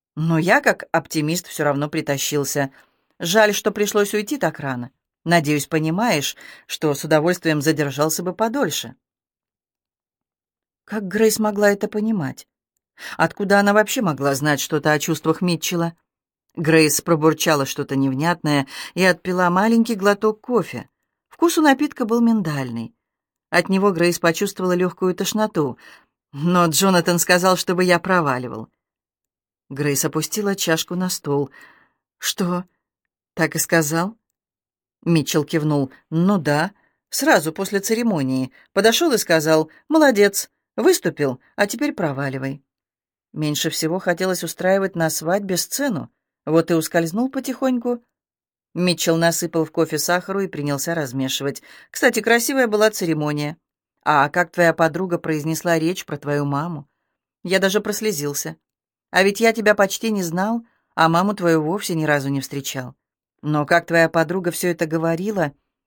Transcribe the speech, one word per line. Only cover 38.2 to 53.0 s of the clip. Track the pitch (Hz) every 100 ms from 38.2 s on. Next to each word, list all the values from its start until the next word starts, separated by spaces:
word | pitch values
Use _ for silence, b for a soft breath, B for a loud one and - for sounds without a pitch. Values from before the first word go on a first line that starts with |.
| 131 131 131 b b
Подошёл | 196 214 226 339
и | 220
сказал: | - 160 156 156 156 B B
'Молодец, | 311 285 208 202 - - _ _ -
выступил, | 294 339 170 143 139 123 _ -
а | 202
теперь | 233 294
проваливай.'» | 302 160 135 139 131 135 143 _ _ _ _ _ _ _
Меньше | 151 151 147 160
всего | - 160 185
хотелось | 190 170 185 180
устраивать | 165 - 185 196 190
на | 170 160
свадьбе | - 156 196 196 180
сцену. | - - 285 165 117 _ _ _
Вот | - 165 160
и |
ускользнул | 165 156 170 165 196 262
потихоньку. | 269 262 - 262 254 240 240 _ _ _ _ _ _ _
Митчелл | 165 180 170 175 165
насыпал | 170 165 170 165
в | 156
кофе | - 160 151
сахару | - 175 175 196
и | 190
принялся | 151 143 139 170
размешивать. | 165 135 131 131 - 139 - B B B
«Кстати, | - 262 233
красивая | 220 233 233 269 240
была | 208 214
церемония. | -